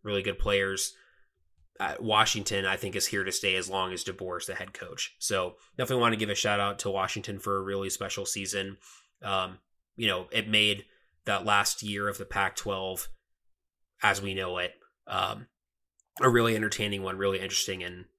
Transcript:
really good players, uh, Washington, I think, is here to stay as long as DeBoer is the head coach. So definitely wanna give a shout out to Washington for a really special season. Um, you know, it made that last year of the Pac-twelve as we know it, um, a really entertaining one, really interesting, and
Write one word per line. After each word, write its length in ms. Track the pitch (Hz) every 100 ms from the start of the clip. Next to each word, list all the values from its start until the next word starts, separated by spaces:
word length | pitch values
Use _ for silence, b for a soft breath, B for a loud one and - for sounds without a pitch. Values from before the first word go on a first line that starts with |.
really 180 | 104 101
good 160 | 95 101
players, 560 | 104 101 98 98 - b b b b _ _ _ _ -
uh, 160 | 98 -
Washington, 640 | 110 107 110 110 98 101 95
I 100 | 95
think, 220 | 101 98
is 100 | -
here 160 | 101
to 80 | 95
stay 240 | - 98 92
as 140 | 90
long 240 | 95 92
as 100 | 92
DeBoer 360 | - 92 92 87
is 80 | -
the 80 | 92
head 180 | -
coach. 420 | - 90 82 - -
So 360 | - 98 90 b b -
definitely 240 | 127 127
wanna 160 | 117 110
give 120 | 107
a 60 | 101
shout 240 | 107 104
out 200 | 101 98
to 100 | 101
Washington 500 | 98 92 - - 101
for 160 | 101 98
a 80 |
really 260 | 95 98 98
special 360 | - 95 - 95
season. 520 | 98 95 101 98 98 B B B _
Um, 380 | 104 95 92 92 _ _ _ -
you 120 | 110
know, 200 | 92 90
it 160 | 113 110
made 340 | 107 104 101 - b b b -
that 180 | 101
last 380 | 92 101 101 -
year 260 | 104 101 101
of 100 | 98
the 60 | 98
Pac-twelve 840 | 98 95 - 107 95 95 90 - - _ _ _ _ _ _ _ _
as 180 | 107 98
we 120 | 98 95
know 240 | 92 90
it, 140 | 90 - _ _ -
um, 400 | 98 95 - - _ _ _ _ _ _ -
a 80 | 131
really 260 | 120 117 110
entertaining 460 | 107 - 104 101
one, 160 | 95 95
really 220 | 98 95
interesting, 420 | 95 - - 92
and 240 | 90 90 90